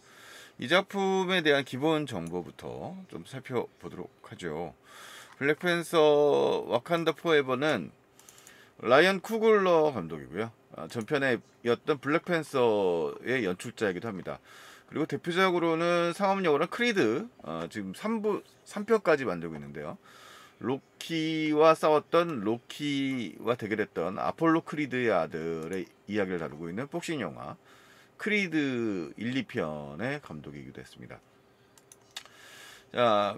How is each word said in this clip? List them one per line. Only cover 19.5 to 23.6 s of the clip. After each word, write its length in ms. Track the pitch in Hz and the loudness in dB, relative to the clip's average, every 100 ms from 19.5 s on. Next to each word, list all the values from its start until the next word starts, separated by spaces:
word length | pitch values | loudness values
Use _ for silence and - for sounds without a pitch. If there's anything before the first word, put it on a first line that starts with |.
| 76 | -10
있는데요. 420 | 71 71 76 92 - - - - - - | -12 -10 -10 -12 -16 -20 -20 -20 -20 -8
로키와 1120 | 113 131 _ - - 165 156 156 156 151 160 | -6 -6 _ -14 -6 -4 -2 -2 0 6 6
싸웠던, 680 | 160 160 151 - 170 170 139 | 6 4 2 4 2 2 -2
로키와 1160 | 101 120 - - 147 139 135 131 98 - 107 | -2 -2 -4 -6 -4 -2 -2 -4 -6 -6 -4
대결했던 640 | 120 | -2